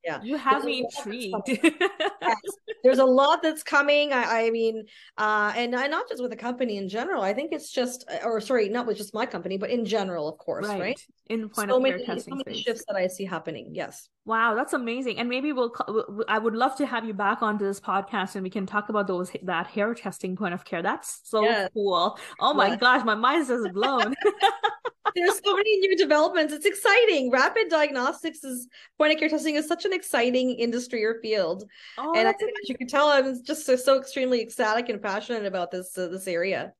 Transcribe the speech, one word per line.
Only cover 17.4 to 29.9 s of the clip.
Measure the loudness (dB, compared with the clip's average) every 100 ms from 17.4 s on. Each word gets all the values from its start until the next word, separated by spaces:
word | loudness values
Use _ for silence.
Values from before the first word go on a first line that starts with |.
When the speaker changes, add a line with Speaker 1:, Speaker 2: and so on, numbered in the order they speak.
Speaker 2:
onto | 0 0 -2
this | -4
podcast | -2 -2 -2 -4 -4
and | -6
we | -6
can | -6 -4
talk | -4 -2
about | -2 0
those, | -2 -4 -6
that | -4 -4 -4
hair | -2 -2
testing | -2 -8 -8 -8 -4
point | -4
of | -6
care. | -6 -4
That's | -2 -4 -8 -14
so | -2 2
Speaker 1:
Yes. | 4 2 0
Speaker 2:
cool. | 0 2 2 2 -2 -16 0
Oh | 2
my | 4 2
Speaker 1:
Yes. | 4
Speaker 2:
gosh, | 4 4
my | 4 2
mind | 4 2
is | 2
just | -2 -2
blown. | -2 0 2 0 2
<laughs> | 0 4 0 2 -4 -4 -10 _ -4
Speaker 1:
There's | 2 2 2
so | 2 2
many | 4 4
new | 4 4
developments. | 4 6 4 2 0
It's | 0 -2
exciting. | 2 4 6 6 4 2
Rapid | 4 4 2 2
diagnostics | 2 2 0 -2 -2 -8 -8
is, | -10 -10 -12 -20 -20 _
point | 2
of | 4
care | 2
testing | 0 0 0
is | 0
such | -2
an | -2